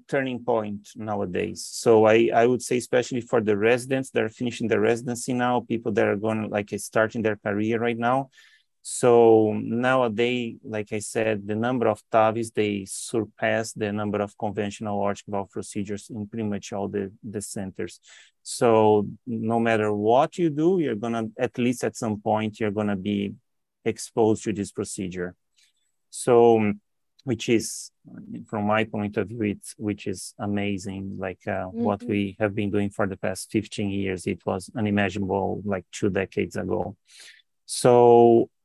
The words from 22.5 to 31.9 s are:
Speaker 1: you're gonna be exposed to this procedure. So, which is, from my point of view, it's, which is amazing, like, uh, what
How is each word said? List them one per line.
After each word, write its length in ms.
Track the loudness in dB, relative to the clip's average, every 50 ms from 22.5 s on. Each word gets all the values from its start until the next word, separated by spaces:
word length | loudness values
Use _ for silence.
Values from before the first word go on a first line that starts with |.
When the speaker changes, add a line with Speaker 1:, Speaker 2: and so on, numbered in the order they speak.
| -4 -2
Speaker 1:
you're 140 | -4 -2
gonna 240 | -2 -2 -2 -2 -2
be 380 | -2 -2 -2 -2 -2 -4 -4 -8 -12 _ _ _ _ _ _ _ _ -4
exposed 580 | -4 -4 -4 -10 -6 0 2 4 4 2 0 -2
to 80 | -6
this 200 | -4 -4 -6 -8
procedure. 640 | -6 -10 -10 -8 -8 -10 -10 -8 -8 -8 -8 -10 -10 _ _ _ _ _ _ _ _ _ _ _ _ _ _ _
So, 640 | -14 -6 2 4 6 8 8 8 6 6 4 2 -2 -4 _ _ _ _ _ _ _ _
which 260 | -6 -6 -4 -4 0 0
is, 440 | 2 2 0 -2 -10 -12 -14 -16 _ _ _ -20 -20 -18 -16 -14 -14 -14 -12 -8
from 180 | -6 -4 0
my 160 | 0 2 2
point 340 | 0 0 -4 -6 -6 -4 -4
of 120 | -4 -6 -6
view, 140 | -4 -4
it's, 340 | -2 -4 -4 -6 -10 -20 -14 -8
which 300 | -6 -6 -6 -6 -6 -10
is 260 | -10 -10 -12 -16 -12 -10
amazing, 800 | -6 -4 -4 -4 -2 -4 -4 -6 -8 -10 -10 -10 -10 -10 -10 -8
like, 260 | -8 -10 -10 _ -8
uh, 200 | -6 -6 -6 -6
what 340 | -8 -6 -4 -2 -2